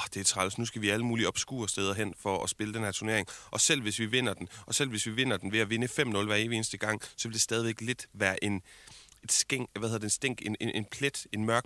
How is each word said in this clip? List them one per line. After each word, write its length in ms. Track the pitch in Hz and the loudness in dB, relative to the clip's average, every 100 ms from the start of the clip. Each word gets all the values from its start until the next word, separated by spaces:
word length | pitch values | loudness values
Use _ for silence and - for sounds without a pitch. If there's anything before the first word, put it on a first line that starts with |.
| - | -6
det 60 | 98 | 0
er 40 | |
træls, 340 | 98 95 95 107 | 0 2 2 0
nu 80 | 117 | -4
skal 160 | 113 | 0
vi 80 | 104 | 2
alle 160 | 107 120 | 4 2
mulige 220 | 117 95 | 2 2
obskure 420 | - - 131 101 | 0 -4 -4 -4
steder 240 | - 98 | 0 0
hen 200 | 101 101 - | 0 -2 -2
for 260 | 104 95 | -2 0
at 60 | - | -2
spille 240 | - 107 | -2 -4
den 100 | 110 | -2
her 80 | 107 | -2
turnering. 360 | - 110 110 95 - - | -2 2 2 0 -8 -6
Og 80 | 120 | 2
selv 220 | - 147 | 4 4
hvis 180 | 107 104 | 2 0
vi 60 | 110 | 2
vinder 280 | 127 120 | 2 2
den, 140 | 95 90 - - | 0 -6 -12 -2
og 80 | |
selv 160 | 127 139 | 0 0
hvis 180 | 110 113 | 0 -2
vi 40 | |
vinder 260 | 110 131 98 | 0 0 0
den 140 | 98 | 2
ved 80 | 107 | 2
at 100 | 104 | 2
vinde 180 | 113 123 | 2 0
fem 200 | - 135 | 0 2
nul 180 | 101 107 | 2 2
hver 100 | 104 | 2
evig 200 | 113 117 | 2 0
eneste 220 | 110 101 | -2 -2
gang, 240 | 107 107 - - | -2 -2 -6 -8
så 100 | 117 | -4
vil 60 | |
det 80 | 110 | -2
stadigvæk 400 | - 113 117 113 | 0 2 0 -2
lidt 260 | 113 127 - | -4 -6 -8
være 300 | 101 98 92 | 0 2 2
en, 180 | 104 98 - - - - - - | 0 0 -4 -16 -20 -20 -20 -14
et 80 | - | 0
skænk, 380 | - - 135 123 104 | 0 2 -2 -2 -4
hvad 100 | 113 | -2
hedder 100 | 110 | 0
det, 40 | |
en 60 | 104 | 0
stænk, 320 | - 135 120 - | 0 0 -2 -4
en, 100 | 107 | -2
en, 100 | 110 | -2
en 160 | 104 104 | -2 -4
plet, 360 | - 139 - - | -2 -2 -2 -6
en 120 | 107 110 | -2 2
mørk 180 | 117 | 2